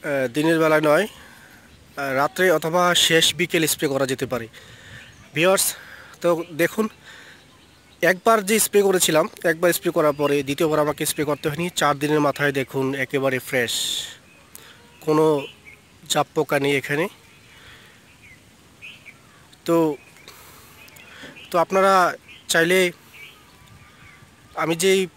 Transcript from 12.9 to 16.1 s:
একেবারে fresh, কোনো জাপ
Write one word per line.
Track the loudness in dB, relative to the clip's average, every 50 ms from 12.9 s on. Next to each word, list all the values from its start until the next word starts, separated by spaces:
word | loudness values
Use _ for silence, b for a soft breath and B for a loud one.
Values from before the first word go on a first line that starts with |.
| -4
একেবারে | -4 -6 -4 -4 -2 -2 0 -2 -2
fresh, | -6 -4 -2 -2 -2 -2 -2 -4 -4 -4 -6 -6 -8 -12 -16 -20 -20 -20 -20 -20 -20 -20 B B B B B B B B B -10
কোনো | -4 -2 0 2 2 2 2 0 -4 -8 -16 -20 -20 -20 -20 -20 -20 _ -20 -20 -10
জাপ | -4